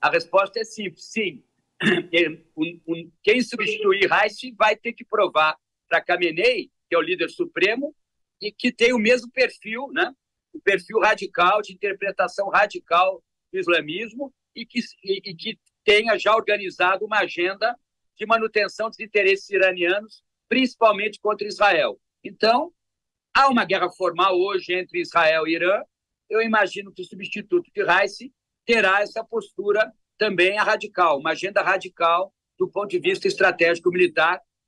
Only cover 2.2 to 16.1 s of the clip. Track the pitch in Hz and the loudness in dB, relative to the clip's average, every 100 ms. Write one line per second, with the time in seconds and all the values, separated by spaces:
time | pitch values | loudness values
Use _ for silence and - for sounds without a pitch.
2.2 | 160 165 _ 156 165 170 165 165 165 _ | 0 -4 _ -8 -8 -8 -8 -8 -10 _
3.2 | 208 247 - - 214 214 202 196 185 180 | 0 0 -2 -6 -6 -2 0 2 2 2
4.2 | 214 - 254 208 214 214 233 - - 214 | 0 -4 -8 0 0 0 -6 -12 -4 -2
5.2 | 185 151 156 - _ _ - 165 - 175 | 0 2 0 0 _ _ -2 -2 0 0
6.2 | 170 160 240 220 - _ - 170 160 180 | 0 0 0 0 -4 _ -2 0 2 2
7.2 | 165 - 170 160 196 240 294 - _ _ | 0 -4 -6 0 0 0 -4 -8 _ _
8.2 | _ - 208 - 247 - 233 247 214 247 | _ -12 -12 -4 -4 2 2 4 2 2
9.2 | 240 262 240 - 208 233 277 214 226 - | 0 -2 -2 -4 -12 -10 -6 -4 -4 -6
10.2 | _ _ _ 320 196 185 - 220 208 208 | _ _ _ -6 -2 -2 0 0 2 0
11.2 | 190 - 180 208 202 185 202 196 196 196 | -2 2 2 2 -2 -8 -8 -6 -4 -2
12.2 | 185 - 196 190 208 175 - 170 190 175 | -2 -2 0 2 0 -2 -2 2 2 -2
13.2 | _ _ _ 190 175 165 147 185 226 233 | _ _ _ -4 0 0 -2 -8 -8 -10
14.2 | 277 _ _ - 226 240 - - 190 196 | -12 _ _ -16 -10 -8 -8 -8 -8 -8
15.2 | 202 165 220 - _ _ 214 208 226 | -8 -12 -12 -12 _ _ 2 2 2